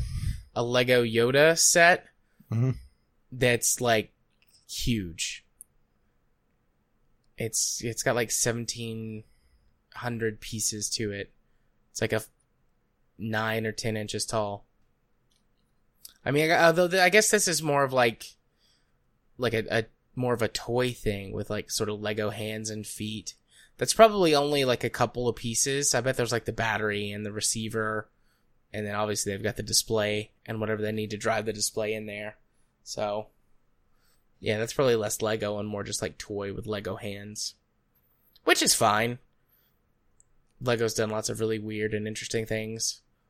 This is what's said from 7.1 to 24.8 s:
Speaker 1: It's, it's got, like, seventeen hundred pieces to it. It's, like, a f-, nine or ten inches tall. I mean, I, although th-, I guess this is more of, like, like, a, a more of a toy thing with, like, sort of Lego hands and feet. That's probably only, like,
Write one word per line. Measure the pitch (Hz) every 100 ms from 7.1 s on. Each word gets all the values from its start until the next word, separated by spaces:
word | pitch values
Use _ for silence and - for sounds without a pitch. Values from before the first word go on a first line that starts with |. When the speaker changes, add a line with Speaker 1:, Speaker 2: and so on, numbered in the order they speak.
| _ _ -
Speaker 1:
It's, | 113 - - -
it's | 117 113
got, | - 120
like, | 113
seventeen | - 123 117 117 120 117 113 110 110 - _ _ _ _ _ _
hundred | - 123 117 113 107
pieces | - 113 - 107 104
to | - 107
it. | 101 98 _ _ _ _ _ _
It's, | -
like, | 104
a | 110
f-, | - _ _ _ _ _ _ _ _ _
nine | 110 110 110 110
or | 110
ten | 107 117 107
inches | 107 107 -
tall. | 113 104 101 - _ _ _ _ _ _ _ _ _ _ _ _ _ - _
I | -
mean, | 143 156
I, | 170 165
although | 165 180
th-, | 185
I | 180
guess | 202 -
this | 208 190
is | 156
more | 156 143
of, | 139
like, | 131 120 110 - - _ _ _ _ _ _ _ _ _ -
like, | 120
a, | 110 104
a | 113 110 _ _
more | - 123
of | 117
a | 110
toy | - - 120 127
thing | 120 107 101 98
with, | 104 98
like, | 104 -
sort | - 104
of | 104
Lego | 107 107 104
hands | 104 107 110 110
and | 107 104
feet. | - 107 107 - - _ _ _ _
That's | 127
probably | - 226 208 170
only, | 143 143 147
like, | 131 120